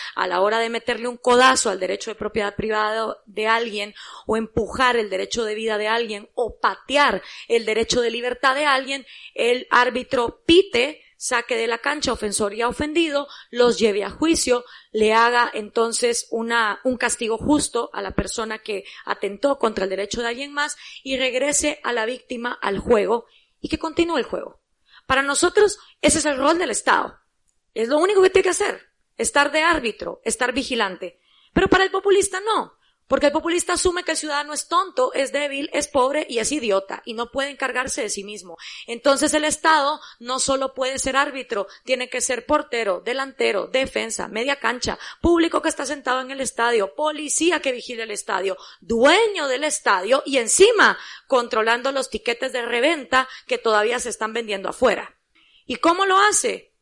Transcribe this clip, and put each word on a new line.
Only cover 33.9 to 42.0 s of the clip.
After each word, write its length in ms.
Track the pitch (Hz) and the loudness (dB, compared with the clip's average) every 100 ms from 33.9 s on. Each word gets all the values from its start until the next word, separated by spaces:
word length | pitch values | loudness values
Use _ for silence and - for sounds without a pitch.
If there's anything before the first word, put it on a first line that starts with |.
| 349 | -2
que 80 | 349 | -4
el 40 | 320 | -4
ciudadano 380 | 302 285 294 | -2 -4 -4
es 140 | 294 - | -8 -2
tonto, 440 | 339 381 - 254 | 0 0 0 0
es 200 | - 262 | 0 -2
débil, 360 | 277 294 277 285 | -2 -4 -4 -4
es 120 | - 294 | -4 -2
pobre 380 | 277 254 294 - | 2 2 0 -2
y 80 | 233 | -2
es 120 | 220 | -2
idiota, 520 | 302 226 196 190 202 | -2 0 0 -2 -10
y 80 | - | -10
no 180 | 220 240 | -8 -6
puede 200 | 277 277 | -4 -4
encargarse 500 | 277 262 247 262 - | -4 -4 -2 -4 -4
de 80 | 214 | -6
sí 160 | 202 | -6
mismo. 320 | 196 208 180 165 - - - | -10 -14 -16 -18 -16 -16 -12
Entonces 480 | 233 285 269 294 | -2 2 2 4
el 100 | 302 | 2
Estado 560 | 302 - 330 311 277 302 - - | 0 0 2 4 2 -2 -10 -16
no 200 | 240 262 | -8 -4
solo 340 | 269 269 269 | -2 -2 -2
puede 260 | 269 262 269 | -4 -4 -4
ser 180 | 269 262 | -2 0
árbitro, 500 | 294 269 - 202 190 - | 0 -2 -6 -4 -4 -8
tiene 240 | 240 254 | -4 -2